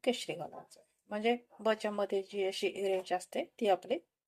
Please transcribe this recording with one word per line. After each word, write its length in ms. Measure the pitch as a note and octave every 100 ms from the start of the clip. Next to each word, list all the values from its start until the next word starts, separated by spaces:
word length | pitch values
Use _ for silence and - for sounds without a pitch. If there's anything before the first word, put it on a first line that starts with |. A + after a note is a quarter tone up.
केशरी 320 | - A#3+ - D#3+
घालायचा. 460 | D3+ - - - _ _ _
म्हणजे 280 | G#3 A3 A#3+ - -
बच्या 320 | A3 G#3+ G#3
मध्ये 300 | G#3 G3+ G3+
जी 220 | F#3+ G3+
अशी 240 | F#3+ F#3+ G3
रेंज 460 | - G3 F#3+ F#3
असते 300 | F3+ - E3+
ती 240 | - - G#3
आपली 320 | F3+ - D4+ - _